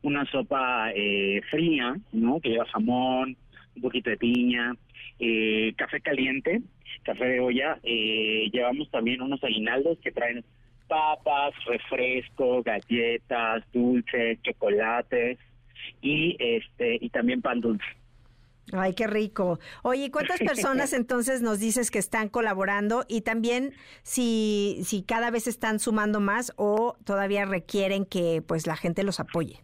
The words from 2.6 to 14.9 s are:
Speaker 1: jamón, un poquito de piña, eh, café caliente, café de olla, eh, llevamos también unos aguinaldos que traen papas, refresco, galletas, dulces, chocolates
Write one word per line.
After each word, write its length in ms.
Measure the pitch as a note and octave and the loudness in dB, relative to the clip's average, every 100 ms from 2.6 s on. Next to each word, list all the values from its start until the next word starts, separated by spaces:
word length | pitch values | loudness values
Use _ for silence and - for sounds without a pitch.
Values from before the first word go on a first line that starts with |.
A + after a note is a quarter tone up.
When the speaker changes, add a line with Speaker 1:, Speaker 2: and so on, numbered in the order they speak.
| A2+ | 0
Speaker 1:
jamón, 680 | A2 A2+ B2 B2+ B2+ C3 B2 - - - - | 0 2 2 2 2 0 -6 -20 -20 -20 -6
un 60 | |
poquito 280 | A#2+ B2 A#2 | -2 -2 -2
de 80 | G#2+ | 0
piña, 560 | A#2 B2 B2 A#2+ A#2+ B2 - - - - | 2 4 4 2 -2 -6 -12 -20 -20 -4
eh, 540 | A#2+ A2+ A2 G#2+ A2 - | 0 2 2 2 0 -2
café 240 | - D3 | -6 -4
caliente, 640 | - C3+ C3 C3+ D#3+ G#3+ - - - - | -2 0 0 0 0 0 -4 -20 -18 -10
café 220 | - - B2+ | -6 -2 0
de 140 | B2+ | 2
olla, 380 | B2+ A#2+ C#3+ C3+ | 2 2 0 -2
eh, 640 | A#2 A#2 G#2+ A2 G#2+ A2 G#2 | -2 -2 0 0 0 0 0
llevamos 360 | A#2+ B2 C3+ D3+ | 0 0 0 -2
también 320 | B2 A2+ B2 | -2 0 -2
unos 220 | C3 C#3 | -4 -2
aguinaldos 540 | - A2 A2 B2 D3+ E3 | -2 -2 0 2 2 0
que 140 | C3 | -4
traen 320 | A#2+ A#2+ A#2+ - - - - - | -2 -2 -4 -10 -20 -20 -20 -2
papas, 680 | D#3 D#3 D3+ D#3 C#3+ C#3+ - - | 2 2 2 0 0 0 -4 -4
refresco, 1000 | A#2+ - C3 B2+ B2+ - - C3 B2+ | -4 -2 -2 0 -2 -4 0 2 2
galletas, 1000 | A#2 G#2 - A#2 A#2 A#2 - B2 A2+ A2+ - | 0 -4 -2 0 0 -2 -2 -2 0 -2 -2
dulces, 680 | B2 B2 B2 - B2 A#2 A2+ | 2 4 4 2 0 0 0
chocolates 960 | - - C3 G#2 A2 | -6 -2 2 2 2